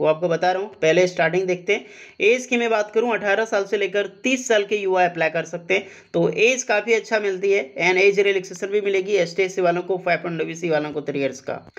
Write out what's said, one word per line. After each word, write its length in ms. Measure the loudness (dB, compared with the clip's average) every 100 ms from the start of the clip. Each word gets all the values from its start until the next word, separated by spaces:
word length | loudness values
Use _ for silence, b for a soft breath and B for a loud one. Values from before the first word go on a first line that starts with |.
वो 60 | 0
आपको 220 | 0 0
बता 240 | 0 0
रहा 100 | 0
हूं, 60 | -4
पहले 380 | -2 2 4 2
स्टार्टिंग 360 | 2 0 0
देखते 300 | 0 -2 -2
हैं। 140 | -4 B B B 0
एज 260 | 2 2 0
की 100 | -2
मैं 140 | 2
बात 200 | 0 0
करूं, 200 | 0 0
अठारह 340 | 0 0 0
साल 200 | 0 -2
से 120 | -2 -2
लेकर 300 | 0 -2 -4
तीस 420 | -4 -2 -2 2
साल 160 | 0
के 120 | 2 -2
युवा 280 | 0 2
अप्लाई 260 | 2 2 -2
कर 140 | -2
सकते 300 | -6 -8 -2
हैं, 120 | -2 B B B
तो 160 | 0 0
एज 320 | 2 2 2
काफ़ी 300 | 0 -2 0
अच्छा 280 | -2 0 -2
मिलती 320 | -2 -2 0
है 220 | 0 0
and 220 | -2 0 4
एज 220 | 4 4
रिलैक्सेशन 460 | 2 0 -4 -8 -4
भी 140 | -2
मिलेगी 320 | 0 -2 0
एसटी, 300 | 0 0 -2
एससी 180 | -2 0
वालों 220 | 0 0
को 200 | -2 -4
फाइव 180 | -2 -2 -2
and 140 | -4
ओबीसी 280 | -6 -6 -2
वालों 220 | -2 -2
को 80 | -6
थ्री 200 | -6 -4
इयर्स 200 | -4 -4
का। 300 | -10 -12 -12